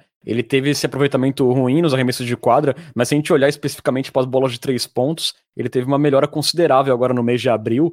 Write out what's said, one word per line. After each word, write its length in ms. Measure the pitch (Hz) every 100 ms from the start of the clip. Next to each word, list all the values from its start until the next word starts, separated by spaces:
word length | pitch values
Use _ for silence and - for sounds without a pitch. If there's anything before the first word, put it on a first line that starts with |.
| _ _
Ele 180 | - 113
teve 260 | 127 139 135
esse 160 | 143
aproveitamento 640 | 139 131 139 131 135 131 131
ruim 300 | 127 127 147
nos 140 | 170
arremessos 320 | 131 127 123 123
de 100 | 120
quadra, 400 | 123 123 147 127 156
mas 140 | 113 123
se 60 |
a 20 | 147
gente 160 | 147
olhar 160 | 156 139
especificamente 640 | 143 143 - - 131 127
para 80 | 139
as 60 | 127
bolas 260 | 131 131
de 80 | 117
três 260 | 139 123 -
pontos, 480 | - 131 160 - - _ -
ele 140 | 120
teve 160 | 127 123
uma 120 | 139
melhora 300 | 147 135 147
considerável 640 | 151 143 160 160 131 139
agora 220 | 123 127
no 80 | 123
mês 180 | 120 120
de 80 | 123
abril. 440 | 110 110 117 165